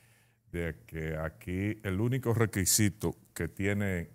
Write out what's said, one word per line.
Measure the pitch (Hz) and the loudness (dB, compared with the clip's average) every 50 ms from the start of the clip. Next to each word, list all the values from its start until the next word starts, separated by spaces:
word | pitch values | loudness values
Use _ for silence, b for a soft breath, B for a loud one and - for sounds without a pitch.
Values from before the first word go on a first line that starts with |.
| b b b b b b b b b - | b b b b b b b b b -8
de | - 87 85 82 80 - - | -4 -4 -2 -2 -4 -8 -14
que | - 82 80 80 80 78 | -10 -8 -6 -4 -4 -4
aquí | 78 80 80 - - - 90 90 92 101 107 107 - - | -4 -4 -6 -6 -8 -8 -4 -2 0 0 -2 -2 -2 -2
el | 98 92 98 | -2 0 0
único | 113 123 131 127 - 117 107 | 0 0 0 0 2 2 2
requisito | 113 113 98 - 101 87 - - - 107 101 - - - 82 - - - - - | 2 0 0 0 0 2 4 4 6 4 4 2 0 -4 -4 -4 -4 -18 -16 -6
que | - 85 | -4 -4
tienen | 78 - - 98 101 101 101 104 98 92 87 82 - | -4 -2 -2 0 0 0 0 0 0 0 -2 -4 -6